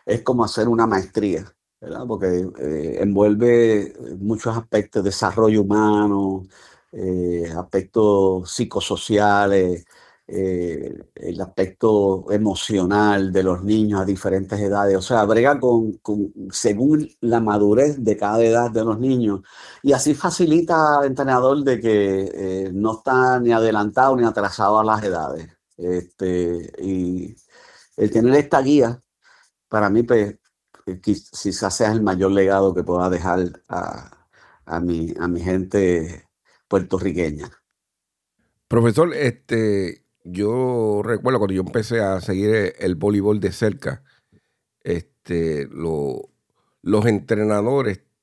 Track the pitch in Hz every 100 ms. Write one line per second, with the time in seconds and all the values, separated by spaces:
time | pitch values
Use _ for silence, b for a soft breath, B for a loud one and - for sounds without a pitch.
0 | - 110 - 123 110 - 117 117 113 95
1 | 90 110 101 80 101 _ _ _ - 117
2 | 127 107 95 90 90 - 71 76 80 -
3 | 101 98 104 104 120 120 113 107 98 -
4 | 60 92 101 107 117 113 113 107 101 110
5 | 98 - 98 92 110 107 101 104 107 104
6 | 104 98 98 95 95 b b b _ -
7 | 95 92 87 87 82 82 87 95 90 113
8 | 104 101 95 92 90 - 113 101 - 101
9 | - 104 104 101 101 98 90 85 b b
10 | b b - 92 95 90 87 76 71 -
11 | - - - 95 92 - 92 - 113 104
12 | 98 92 - 104 107 95 - 104 92 104
13 | 104 101 95 92 92 90 101 110 107 101
14 | 95 92 98 95 95 101 101 101 101 95
15 | 95 117 104 110 131 143 123 117 110 -
16 | - 104 101 - 95 - 113 104 139 151
17 | 151 - 120 117 110 104 104 110 147 143
18 | 110 101 104 113 113 117 120 110 113 110
19 | 131 131 110 98 B B B B 139 131
20 | 147 147 180 - 170 160 170 160 151 147
21 | 139 131 135 127 131 147 135 120 113 104
22 | 98 95 98 - 95 95 95 92 110 113
23 | - 127 131 127 120 113 110 107 104 113
24 | 135 127 113 107 101 - 101 107 107 107
25 | 104 85 73 78 80 _ _ - 87 90
26 | 87 - 92 90 87 85 85 - 95 95
27 | 90 90 85 - b b b b b -
28 | 107 113 120 139 147 147 131 147 117 123
29 | _ _ b b b _ _ 107 101 107
30 | 117 117 104 104 _ _ _ _ - 92
31 | - 95 - - 98 87 98 - 110 110
32 | 101 92 95 98 95 98 98 87 82 87
33 | 92 90 90 92 90 - - 90 87 -
34 | - - _ b b b - 80 87 85
35 | 82 - 87 85 87 92 92 101 92 85
36 | 82 82 - _ _ _ _ 98 87 92
37 | 95 82 80 73 65 - _ _ _ _
38 | _ _ _ _ _ _ - 120 117 104
39 | 165 139 135 117 - 113 110 98 87 -
40 | _ _ 87 90 104 123 127 123 107 104
41 | - 110 127 127 101 95 90 117 107 117
42 | 98 95 92 95 104 110 98 - 95 87
43 | 101 104 101 104 92 - 107 - - -
44 | _ _ _ _ _ _ _ _ - 87
45 | - _ - 85 82 73 69 - 82 76
46 | 71 62 - _ _ _ _ _ - 107
47 | 117 101 - 107 107 104 110 139 120 92
48 | _ _